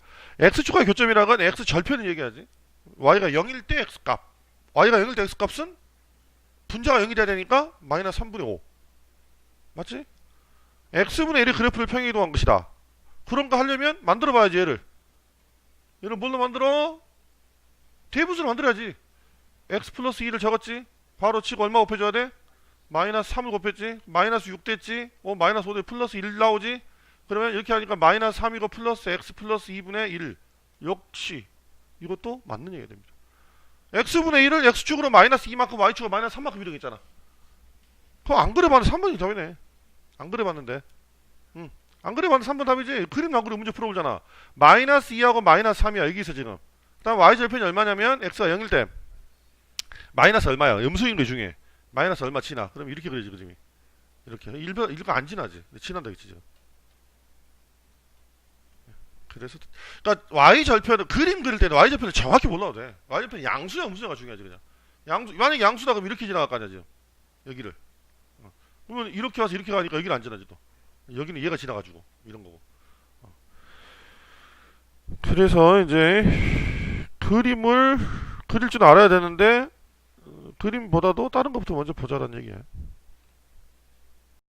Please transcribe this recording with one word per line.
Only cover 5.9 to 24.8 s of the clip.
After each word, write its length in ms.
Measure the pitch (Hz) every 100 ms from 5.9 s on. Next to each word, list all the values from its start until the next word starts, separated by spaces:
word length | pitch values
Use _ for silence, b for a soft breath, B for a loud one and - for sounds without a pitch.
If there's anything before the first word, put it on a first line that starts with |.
| _ _ _ _ _ _ _ -
분자가 320 | 220 240 262
영이 140 | 208
돼야 120 | 226 208
되니까 460 | 190 185 262 311 -
마이너스 380 | 143 151 190 175
삼분의 280 | 226 208 131
오. 140 | 92 - _ _ _ _ _ _ _ _ _ _
맞지? 300 | 156 175 247 294 _ _ _ _ _ _ _ _
X분의 500 | 165 202 - 311 302
일의 120 | 247
그래프를 320 | 233 233 226 226
평행이동한 460 | 247 247 214 180
것이다. 360 | 147 - 104 85 - _ _ - - -
그런 220 | 247 277
거 80 | 247
하려면 420 | 269 269 285 311
만들어봐야지, 540 | - 202 294 240 208 175
얘를. 260 | 180 117 - _ _ _ _ _ _ _ _ _ _ _
얘를 140 | 190 220
뭘로 220 | 254 262
만들어? 600 | 247 247 269 294 302 320 _ _ _ _ _ _ _ _ _ _ _
대분수로 360 | - 330 349 302
만들어야지. 460 | 240 285 214 226 139 _ _ _ _ _ _ -
X 240 | 196 -
플러스 300 | - 247 -
이를 160 | 233 226
적었지? 460 | 214 220 220 233 247 _ _ -
바로 220 | 196 220
치고 240 | - 226
얼마 160 | 208 226
곱해줘야 300 | 214 214 208
돼? 180 | 214 254 - _ _ _ _ _
마이너스 440 | 156 190 214 208
삼을 180 | - 247
곱했지? 500 | 208 190 196 214 226
마이너스 440 | - 165 202 226 185
육 140 | 185
됐지? 480 | - 220